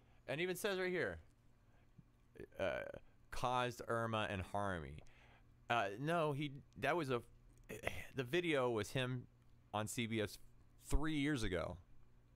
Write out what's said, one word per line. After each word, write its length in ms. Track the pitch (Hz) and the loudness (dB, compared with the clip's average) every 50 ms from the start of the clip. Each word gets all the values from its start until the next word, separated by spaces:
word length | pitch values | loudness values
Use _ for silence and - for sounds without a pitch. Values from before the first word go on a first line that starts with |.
| - - - - - | -20 -20 -20 -12 -8
and 140 | - 135 151 | -4 -4 -2
even 160 | 175 185 180 | -2 -2 -2
says 220 | 180 - 208 190 185 | -2 -2 0 0 0
right 120 | 185 180 | 0 0
here, 280 | 180 170 127 98 85 78 - - - - - - - - - - - - - - - - - - - - - - - - - - - - | 0 0 0 0 -2 -4 -10 -16 -20 -20 -20 -20 -20 -20 -20 -20 -20 -20 -20 -20 -20 -20 -20 -20 -20 -20 -20 -20 -16 -16 -16 -10 -4 -2
uh, 220 | 95 87 65 60 50 - - - - - - - - - | 0 0 0 -2 -4 -6 -10 -12 -14 -18 -20 -20 -12 -8
caused 520 | - - 131 123 127 123 123 123 120 - - - | -4 0 0 2 2 2 2 0 -2 -4 -2 0
Irma 380 | 117 113 117 113 110 107 107 - | 0 0 2 2 2 2 2 0
and 100 | 101 95 | 0 -2
Harvey. 600 | 90 - - 101 101 98 92 82 73 67 73 - - - - - - - - - - - - - - - | -2 -2 -2 0 0 0 0 -2 -4 -6 -10 -12 -14 -16 -18 -20 -20 -20 -20 -20 -20 -20 -20 -8 -2 2
Uh, 200 | 120 117 104 98 101 113 | 2 4 2 2 0 -2
no, 320 | 143 156 170 175 151 151 | 0 2 2 4 2 2
he, 200 | 139 135 156 143 135 131 - - - - | 2 0 -2 -4 -6 -8 -14 -14 -6 0
that 180 | - 135 160 | 2 2 2
was 140 | 175 151 131 | 2 2 2
a, 100 | 123 120 117 - - - - - - - - - 113 - - - - 104 - - - | 2 0 0 -4 -14 -20 -20 -20 -20 -18 -14 -14 -12 -6 -4 -4 -4 -4 -6 -6 -4
the 80 | 127 | -4
video 480 | 123 120 151 180 175 165 151 135 123 123 | -2 0 2 2 4 4 4 4 4 4
was 200 | 117 107 104 - | 4 2 2 2
him 340 | - 135 127 123 127 123 - - - - - - - - - - - | 0 0 0 0 0 -4 -6 -10 -16 -20 -20 -20 -20 -20 -10 -4 -2
on 140 | 104 110 107 | -2 -2 0
C 180 | - 127 117 | 0 0 0
B 140 | 107 113 107 | 2 2 0
S 180 | 104 - - - - - - - - - - - - | 0 0 -2 -8 -14 -18 -20 -20 -20 -20 -20 -18 0
three 300 | - - 143 151 156 156 143 | 2 2 4 4 2 2 2
years 240 | 139 147 151 120 | 2 2 2 2
ago, 340 | 110 95 90 82 80 80 - - - - - - - - - - - - - | 2 2 2 0 0 -2 -6 -10 -14 -18 -20 -20 -20 -20 -20 -20 -20 -20 -20